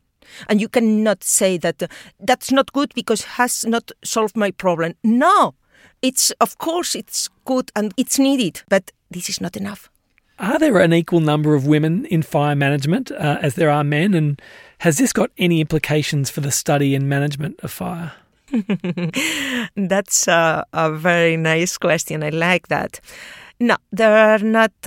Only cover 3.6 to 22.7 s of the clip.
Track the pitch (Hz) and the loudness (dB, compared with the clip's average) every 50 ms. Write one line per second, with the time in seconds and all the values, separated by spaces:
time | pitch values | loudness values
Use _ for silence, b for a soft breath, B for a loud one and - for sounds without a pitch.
3.6 | - 233 226 233 - - - - - - - 233 220 208 - 220 208 196 - - | -2 -2 -2 -2 -4 -8 -16 -16 -12 -6 -2 -2 -2 -2 -2 -2 -2 -2 -4 -2
4.6 | - 185 175 160 165 165 - _ - 220 233 247 294 349 403 392 277 160 - _ | -2 -2 0 0 -2 -4 -4 _ 0 2 2 4 4 4 4 4 4 2 -2 _
5.6 | b b b b b b b b - 262 254 - - 339 - - - - - - | b b b b b b b b -4 -2 0 0 -2 -2 0 0 -2 -2 -2 -6
6.6 | - 330 330 359 - - - - 208 - - - - - - _ _ - 262 254 | -6 -4 -4 -4 -4 -4 -8 -8 -10 -10 -8 -8 -8 -8 -12 _ _ -2 -2 -2
7.6 | 254 - - 214 208 214 - - 247 - - - 269 269 277 254 220 170 - - | -2 -4 -4 -4 -4 -2 -2 -4 -4 0 0 2 2 2 2 2 0 -2 -4 -8
8.6 | - - 196 196 185 - - _ _ _ - 180 - - 190 - 190 175 - 208 | -4 0 0 0 0 -4 -12 _ _ _ -12 -12 -8 -8 -8 -8 -8 -10 -8 -10
9.6 | 196 196 202 - - _ _ _ _ _ _ _ _ _ _ - 190 196 285 311 | -10 -10 -12 -14 -18 _ _ _ _ _ _ _ _ _ _ -6 -2 -2 2 2
10.6 | 311 302 220 180 185 165 165 170 165 - 180 170 160 151 147 151 151 151 151 139 | 4 4 6 6 6 6 4 2 2 2 2 2 2 2 2 2 2 2 2 2
11.6 | 131 147 151 151 151 160 165 202 285 - 185 160 151 - - 151 147 147 143 143 | 4 2 2 2 2 0 0 -2 -2 -2 -2 -2 -2 0 0 0 0 0 0 0
12.6 | 143 139 147 143 135 143 - 269 254 - - - 160 147 147 - - 143 - - | 2 0 0 0 0 0 -2 -2 -2 -6 -6 -4 -2 -2 -2 0 -2 -2 0 0
13.6 | 170 151 147 147 147 143 147 147 170 214 190 165 156 147 143 B B B B B | 2 2 2 2 0 0 0 0 2 2 2 2 2 0 -2 B B B B B
14.6 | B B B B - 175 147 143 269 233 - 220 214 - - - 190 175 170 160 | B B B B 0 0 2 2 0 0 0 0 -2 -2 -2 0 0 2 2 2
15.6 | 156 - 160 151 - - 151 156 143 - 151 143 135 - - 160 139 143 - - | 0 0 -2 -2 -2 0 0 -2 0 -2 -2 -2 -2 -4 -4 -4 -4 -4 -4 -2
16.6 | - - 147 143 143 139 139 139 139 139 139 139 143 147 143 139 151 175 302 - | -2 0 0 2 2 0 0 0 -2 0 0 0 0 -2 -4 -6 -8 -8 -10 -10
17.6 | - - - - 180 180 175 170 170 151 - - _ _ _ _ _ - - 226 | -12 -12 -10 -10 -8 -8 -8 -8 -10 -12 -14 -18 _ _ _ _ _ -6 -4 -4
18.6 | 190 - 202 180 - 180 170 180 175 160 175 262 311 320 320 294 277 269 254 247 | -2 -2 -4 -4 -4 -6 -6 -4 -6 -4 -4 -4 -4 -4 -6 -6 -6 -6 -6 -6
19.6 | 226 - - 208 196 175 190 196 202 - - - - 190 170 170 165 160 151 151 | -6 -6 -6 -6 -4 -2 -2 -2 -2 -2 -2 -2 0 2 2 2 2 2 0 -2
20.6 | - - - 165 160 156 156 156 156 180 175 170 170 165 165 160 160 160 160 165 | -4 -6 -4 -2 -2 -2 -2 -2 0 0 2 2 2 2 2 0 0 0 0 0
21.6 | 175 175 - - - 175 156 165 - - 156 156 151 151 151 165 165 175 180 165 | -2 -4 -4 -4 -2 0 0 -2 -2 -6 -8 -6 -6 -6 -4 -2 0 0 0 -2
22.6 | - - | -2 -4